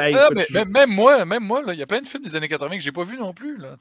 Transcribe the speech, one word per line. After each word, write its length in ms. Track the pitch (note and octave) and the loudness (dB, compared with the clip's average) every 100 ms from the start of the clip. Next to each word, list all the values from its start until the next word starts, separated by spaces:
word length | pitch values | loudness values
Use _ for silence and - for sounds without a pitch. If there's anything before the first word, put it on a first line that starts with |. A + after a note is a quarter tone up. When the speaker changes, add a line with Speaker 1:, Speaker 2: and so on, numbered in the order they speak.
| D3 | 2
Speaker 1:
Hey, 80 | |
Speaker 2:
Ah, 100 | D3+ D4 | 6 4
Speaker 1:
écoute, 100 | A#3 | 4
Speaker 2:
mais, 80 | A#3 | 0
Speaker 1:
je 40 | E3 | 0
Speaker 2:
mais, 60 | G3+ | 0
même 240 | A3+ C#4 | 4 4
moi, 340 | G3 A#3 C#4 | 4 4 4
même 180 | E3+ A3 | 2 -4
moi 200 | G3+ B3 | -2 -4
là, 100 | C4+ | -4
il 60 | E3 | -8
y 40 | |
a 40 | C#3 | -4
plein 160 | A3 | -4
de 40 | C#4 | -4
films 160 | C#4+ | -12
des 140 | B3+ D#3 | -8 -6
années 120 | D3+ | -4
quatre-vingts 280 | D3+ C#3+ F#3+ | -4 -6 -6
que 60 | |
j'ai 100 | C#3+ | -6
pas 120 | C#3+ | -6
vu 120 | F3 B3+ | -8 -8
non 160 | G#3+ | -10
plus 240 | F3 C#4+ C#4 | -10 -12 -12
là. 200 | C3+ C3+ | -14 -8